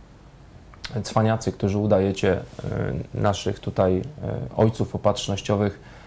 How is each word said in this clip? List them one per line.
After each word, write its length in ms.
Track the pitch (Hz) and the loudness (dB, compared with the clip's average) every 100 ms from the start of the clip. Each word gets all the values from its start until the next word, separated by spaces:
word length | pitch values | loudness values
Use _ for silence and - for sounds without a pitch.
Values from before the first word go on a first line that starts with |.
| - - - - - - - - - 123 | -20 -20 -20 -20 -20 -20 -20 -16 -10 -8
cwaniacy, 500 | 95 - 110 113 98 | 0 4 4 2 -2
którzy 260 | - 104 101 | 0 0 2
udajecie, 640 | 104 98 98 95 98 90 - - - 107 104 - - | 4 4 4 2 2 0 -2 -10 -8 -4 -4 -4 -6
y, 60 | - | -2
naszych 400 | 107 98 - 101 | 0 0 -2 -4
tutaj, 380 | - - 95 92 | -6 2 2 2
y, 560 | 87 - 90 - - - | -2 -8 -8 -6 -6 2
ojców 380 | 110 113 95 | 2 4 -4
opatrznościowych, 840 | 87 104 101 - 101 - 104 101 - - - | 0 0 0 -2 -4 0 2 2 -2 -16 -20